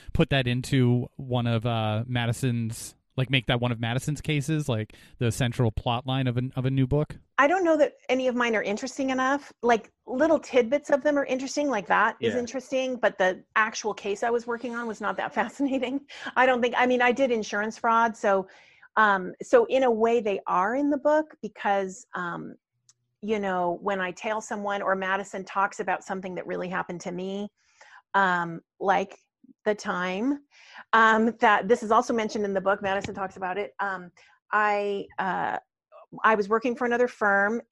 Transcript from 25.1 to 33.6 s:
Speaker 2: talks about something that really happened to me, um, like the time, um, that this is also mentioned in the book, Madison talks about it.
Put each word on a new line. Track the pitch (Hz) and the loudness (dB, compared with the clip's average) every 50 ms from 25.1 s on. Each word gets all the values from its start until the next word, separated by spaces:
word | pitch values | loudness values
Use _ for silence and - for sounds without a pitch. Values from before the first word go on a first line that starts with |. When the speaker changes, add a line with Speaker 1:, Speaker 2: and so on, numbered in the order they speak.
| 190 196 202 - - 196 190 | -2 -2 -4 -6 -10 -12 -10
Speaker 2:
talks | - - 196 196 202 - - | -6 -2 -2 -2 -2 -2 -4
about | 208 190 180 175 - | -4 -4 -4 -4 -4
something | - 202 190 185 190 180 | -6 -8 -8 -8 -8 -10
that | 175 - | -10 -8
really | - 180 180 180 180 | -6 -6 -6 -6 -6
happened | 185 180 175 - 180 175 - | -6 -6 -6 -6 -8 -10 -10
to | 190 175 | -10 -8
me, | 175 185 190 196 196 208 208 _ _ _ _ _ - - - - - _ _ - | -8 -8 -6 -6 -8 -8 -10 _ _ _ _ _ -20 -20 -20 -20 -20 _ _ 0
um, | 196 196 185 180 175 170 170 165 - - _ _ - | 2 2 2 2 0 -2 -4 -6 -10 -14 _ _ -4
like | - 190 190 180 196 196 - - _ _ _ _ _ - - _ - | 0 2 2 2 0 -4 -8 -18 _ _ _ _ _ -20 -18 _ -2
the | 214 208 | -2 -2
time, | 208 - 202 185 175 180 185 185 190 220 269 285 285 - _ _ - - - - - - _ - | -2 -4 -6 -4 -4 -4 -4 -4 -2 -2 -2 -2 -2 -6 _ _ -20 -20 -20 -20 -20 -4 _ 4
um, | 220 226 220 220 220 220 233 226 - | 6 6 6 6 4 4 2 2 2
that | - 226 208 196 180 190 | 4 4 4 4 4 2
this | 240 233 226 | 0 2 2
is | 208 | 2
also | 220 226 247 - 262 | 2 2 2 2 0
mentioned | 185 196 214 - 233 208 | -2 -2 -2 -2 -4 -2
in | 196 196 | -2 -2
the | 190 | -2
book, | 185 196 202 202 202 | 0 0 0 0 0
Madison | 196 190 202 196 - 196 | -2 -2 -2 -4 -6 -8
talks | 196 196 190 - | -8 -8 -8 -8
about | 190 190 180 180 | -8 -6 -6 -4
it. | 196 | -6